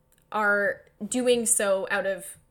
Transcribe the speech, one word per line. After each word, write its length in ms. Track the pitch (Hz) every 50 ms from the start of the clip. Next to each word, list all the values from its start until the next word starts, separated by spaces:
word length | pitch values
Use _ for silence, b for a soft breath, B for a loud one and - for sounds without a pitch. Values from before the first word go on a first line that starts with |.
| _ _ _ _ _ -
are 520 | - 214 214 202 202 202 202 185 - - - _ _ - 208
doing 400 | 196 - 254 240 247 247 233 226
so 420 | 226 - - 208 196 190 190 185 -
out 140 | 202 196 185
of 320 | 196 190 175 - - - - _ _